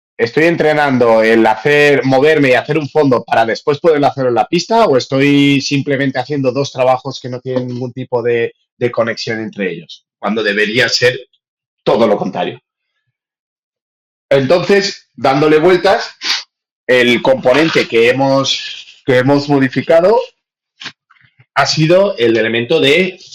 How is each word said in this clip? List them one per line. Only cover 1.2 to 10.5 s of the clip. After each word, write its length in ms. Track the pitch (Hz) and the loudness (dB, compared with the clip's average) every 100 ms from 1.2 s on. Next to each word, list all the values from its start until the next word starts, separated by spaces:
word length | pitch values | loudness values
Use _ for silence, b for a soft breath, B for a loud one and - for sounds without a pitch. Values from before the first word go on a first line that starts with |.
el 240 | 110 113 113 | 2 2 2
hacer, 580 | 110 147 147 147 135 | 0 0 2 2 2
moverme 460 | 131 131 151 156 139 | 2 2 2 2 2
y 40 | |
hacer 240 | 120 - 156 | 2 0 -4
un 100 | 143 | -2
fondo 340 | 156 143 117 | 0 2 0
para 220 | - 120 | 0 -2
después 340 | 113 - - 143 | 0 -2 -4 0
poder 240 | 170 151 | 0 2
hacerlo 260 | 135 - 127 | 0 0 -2
en 40 | |
la 140 | 117 - | 0 -2
pista 380 | 175 - 226 208 | -4 0 0 2
o 100 | 131 | 2
estoy 640 | - 135 143 143 143 139 | 0 0 2 4 2 0
simplemente 580 | - 143 131 135 139 131 | -2 -4 -2 -2 -2 -4
haciendo 340 | 127 143 131 | -6 -4 -2
dos 200 | 123 135 | -4 -6
trabajos 480 | 131 127 131 135 - | -2 0 0 -4 -14
que 80 | 127 | -12
no 100 | 123 | -12
tienen 280 | 131 127 127 | -8 -6 -6
ningún 240 | 123 127 | -8 -10
tipo 300 | 131 127 120 | -10 -6 -4
de, 320 | 120 120 117 - _ _ | -2 -2 -4 -8 _ _
de 120 | 123 | -4
conexión 500 | - 113 110 - 110 | -2 -4 -4 -8 -8
entre 300 | 107 101 95 | -8 -8 -8
ellos? 360 | 85 78 - _ _ | -8 -14 -20 _ _
Cuando 240 | 104 110 | -6 -4
debería 460 | 104 | -2